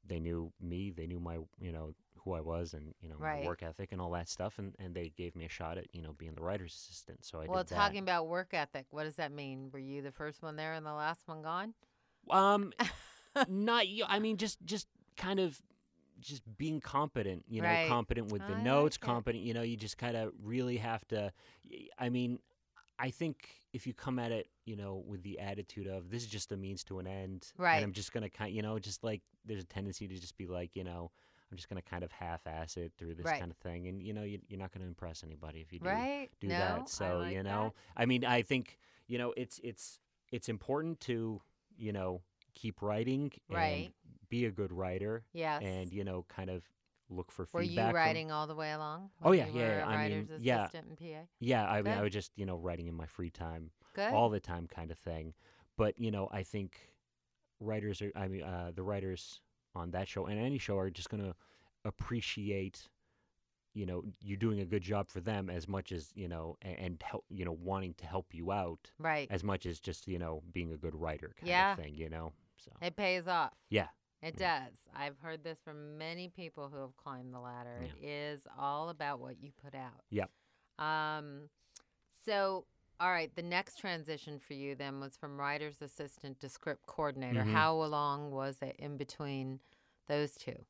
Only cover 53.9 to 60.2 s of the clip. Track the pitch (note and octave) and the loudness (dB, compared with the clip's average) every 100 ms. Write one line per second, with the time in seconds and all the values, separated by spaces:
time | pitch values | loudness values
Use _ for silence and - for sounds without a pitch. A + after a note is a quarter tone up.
53.9 | - G#3 D#3+ A#2 G#2 - F2 E2+ - E2 | -2 4 6 6 6 0 -4 -4 -6 -8
54.9 | E2 - D#2+ D#2+ - - - - - G#2+ | -6 -4 -4 -6 -10 -20 -20 -20 4 4
55.9 | - A2+ G#2 F#2+ G#2 F#2+ G#2+ F#2+ - - | 4 0 0 0 -2 -4 -4 -6 -8 -20
56.9 | _ _ _ _ _ _ _ G#2 A2 G#2 | _ _ _ _ _ _ _ -2 0 0
57.9 | F#2+ G2+ - F#2+ F#2+ E2 F2+ F2 E2+ F#2 | -2 -2 0 -2 0 -2 -2 -4 -2 0
58.9 | G2+ F#2+ F#2 - - _ _ _ F#2 E2+ | 0 0 -2 -6 -14 _ _ _ -6 -2
59.9 | F2 F#2+ - | 0 0 -2